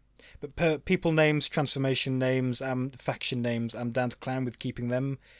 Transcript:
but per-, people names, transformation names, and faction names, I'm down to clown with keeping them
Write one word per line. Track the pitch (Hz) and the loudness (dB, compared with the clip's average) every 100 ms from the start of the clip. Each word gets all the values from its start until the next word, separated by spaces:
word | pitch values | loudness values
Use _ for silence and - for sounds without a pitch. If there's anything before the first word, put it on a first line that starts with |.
| _ - - - | _ -20 -20 -14
but | 143 - | -12 0
per-, | 165 147 | 0 0
people | - 185 170 | 0 2 4
names, | 156 151 151 - | 4 6 4 2
transformation | 160 139 135 135 131 135 131 | 2 0 0 2 2 0 0
names, | 131 131 127 120 | 2 2 0 -2
and | 135 127 131 - | -2 -2 -4 -4
faction | - 123 - 123 | -6 -4 -2 -2
names, | 120 117 117 117 | 0 -2 -4 -4
I'm | 120 | -2
down | 127 123 | 0 0
to | - | -2
clown | 135 131 | -4 -2
with | 123 - | -4 -4
keeping | 131 120 120 | -8 -4 -2
them | 127 139 135 - | -2 -2 -6 -12